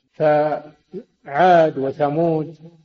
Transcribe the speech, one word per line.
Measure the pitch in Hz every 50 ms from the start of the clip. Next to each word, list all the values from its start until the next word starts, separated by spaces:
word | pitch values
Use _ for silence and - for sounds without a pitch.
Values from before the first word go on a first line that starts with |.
| _ _ _
فعاد | - 156 151 151 147 151 151 143 143 - - - _ _ _ - 202 262 _ _ _ _ - 139 147 175 185 175 165 160 156 135 139
وثمود | 135 139 135 143 147 143 147 160 170 170 160 156 151 165 160 156 160 170 - _ _